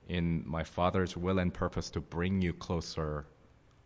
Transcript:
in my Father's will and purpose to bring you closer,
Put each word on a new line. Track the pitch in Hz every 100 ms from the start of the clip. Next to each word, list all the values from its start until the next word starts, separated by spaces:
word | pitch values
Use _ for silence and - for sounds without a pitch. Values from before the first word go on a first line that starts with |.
| -
in | 87 85 82 -
my | 80
Father's | 78 - 90 95 87 85
will | 90 95
and | 90
purpose | - 90 87 -
to | 92
bring | - 80 92 95
you | 87
closer, | 78 - 87 80 - 76 73 73 - - - - -